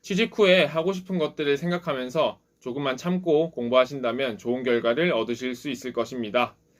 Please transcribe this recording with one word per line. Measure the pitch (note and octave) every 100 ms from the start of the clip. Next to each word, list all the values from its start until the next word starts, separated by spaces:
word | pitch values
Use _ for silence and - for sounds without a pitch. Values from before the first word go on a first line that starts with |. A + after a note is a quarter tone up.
취직 | - F#3+ A3+ -
후에 | G3+ F#3
하고 | D3 D#3+ E3+
싶은 | F#3+ F#3 F#3
것들을 | D3+ - D3 C#3
생각하면서 | E3+ F3 E3+ C3+ B2+ C#3 B2+ - _ _
조금만 | B2+ B2 C#3+ B2+
참고 | F3+ F3+ F3+ D3+ E3
공부하신다면 | - A#2+ B2+ B2+ C#3 B2 A#2+ C3+ G#2
좋은 | A#2+ B2
결과를 | B2+ A#2+ A2+ B2 F3
얻으실 | B2+ A2 A#2 B2+
수 | B2 D3
있을 | A#2+ B2+
것입니다. | A#2+ A2+ C3 A2 A#2+ A#2+ - _